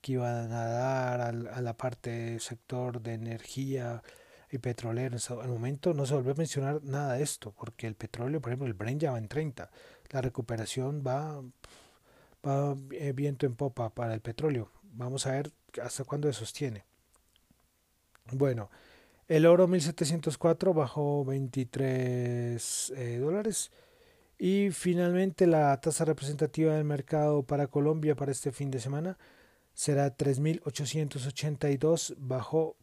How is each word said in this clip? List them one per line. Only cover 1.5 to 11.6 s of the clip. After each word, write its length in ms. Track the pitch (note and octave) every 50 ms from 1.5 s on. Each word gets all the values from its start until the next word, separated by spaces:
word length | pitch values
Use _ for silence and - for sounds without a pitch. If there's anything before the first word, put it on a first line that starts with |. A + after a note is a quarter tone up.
| B2+ B2+ B2
la 160 | A#2 A2 -
parte 320 | - B2+ A#2+ - - A#2
del 300 | A#2 A#2 A#2 A#2 A#2 A2+
sector 600 | - - A#2+ - _ - C3 B2+ B2 B2 A#2 B2
de 140 | A2 A#2 A2+
energía 880 | A2 A2+ A#2 A2+ A2+ - - - C3+ C#3 C3+ C3+ C3 B2 A#2+ A#2 A#2 - - - - - - - - - -
y 80 | - B2+
petrolero. 560 | - B2 A#2 - - A#2 A#2 A#2+ C3 C3 A#2+
En 60 | A2+
so-, 200 | - - B2 A#2
al 80 | - B2+
momento 460 | B2 A2+ A#2 C3 C#3+ C#3 - F#3 D#3+
no 100 | C#3 C#3
se 80 | B2+ D3
volvió 200 | C#3 B2 C3+ C3+
a 40 |
mencionar 480 | D3+ E3 - - C#3 C3+ C#3 D3 D3+ D3
nada 300 | C#3 C3 C#3+ D3 C#3 B2
de 80 | C3 D3+
esto, 300 | D3 - - - G#2+ G2+
porque 340 | - - A2+ - - -
el 80 | A2+ A2
petróleo, 480 | - - G#2+ - - A#2+ C3 D3+ D#3 B2
por 80 | A#2+
ejemplo, 160 | B2+ C3 C#3
el 80 | A#2+ G#2+
Brent 260 | F#2+ G#2 A#2 C3+ D3+
ya 120 | E3 D3 B2+
va 60 | A2+
en 100 | A2 G#2
treinta. 420 | - D3+ D#3+ D3+ B2 - F#2 - - - - - - - - -
La 100 | - C3
recuperación 840 | B2 A#2 - - A#2 - A#2 A2+ A2 - - C3 C3 C3+ D3 D3 C3+
va, 360 | C3 B2+ C#3+ D3+ D#3 D3+ C#3+ C3 B2+ - _